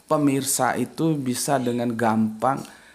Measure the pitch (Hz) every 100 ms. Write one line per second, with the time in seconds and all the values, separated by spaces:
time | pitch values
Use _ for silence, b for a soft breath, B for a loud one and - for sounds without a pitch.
0 | - 151 143 135 131 - 123 85 123 -
1 | 160 156 127 120 - 135 123 120 120 113
2 | 117 110 110 - 123 135 - B B